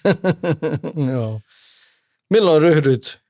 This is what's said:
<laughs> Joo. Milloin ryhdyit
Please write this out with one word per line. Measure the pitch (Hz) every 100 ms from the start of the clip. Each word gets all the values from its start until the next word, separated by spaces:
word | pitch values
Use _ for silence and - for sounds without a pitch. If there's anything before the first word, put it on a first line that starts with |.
| 196 - 185 175
<laughs> | 180 151 156 151 160 165 135
Joo. | 131 113 110 _ _ - _ _ _ _ _ _
Milloin | 208 196 156
ryhdyit | 165 160 135 127 - -